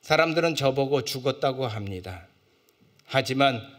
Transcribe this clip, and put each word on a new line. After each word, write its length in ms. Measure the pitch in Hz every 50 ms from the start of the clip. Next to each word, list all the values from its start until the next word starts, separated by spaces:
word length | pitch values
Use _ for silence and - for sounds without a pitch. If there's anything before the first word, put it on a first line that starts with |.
| _
사람들은 520 | - 156 156 160 165 156 170 165 165 156
저보고 500 | 143 143 135 131 139 139 135 143 135 123
죽었다고 600 | - - 135 123 139 131 - - 139 131 131 131
합니다. 600 | 127 107 104 101 101 98 92 90 92 90 87 85 _ _ _ _ _ _ _ _ _ _ _ _ _ _ _ _
하지만 540 | _ - 135 127 - 131 131 139 139 127 113 104 - -